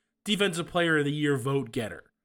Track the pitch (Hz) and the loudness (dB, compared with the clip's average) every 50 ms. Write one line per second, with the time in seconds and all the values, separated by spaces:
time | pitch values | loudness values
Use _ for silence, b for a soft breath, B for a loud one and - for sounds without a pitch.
0 | _ _ _ _ - 196 214 180 202 190 160 170 160 - - 175 170 165 160 147 | _ _ _ _ -4 -2 0 2 2 0 0 -2 -6 -2 0 2 2 4 4 4
1 | 139 143 147 151 147 143 139 127 117 139 139 139 123 113 - 123 110 95 87 - | 2 0 0 0 0 0 0 0 0 0 0 0 -2 -4 -4 -6 -6 -6 -8 -12
2 | - _ _ _ | -18 _ _ _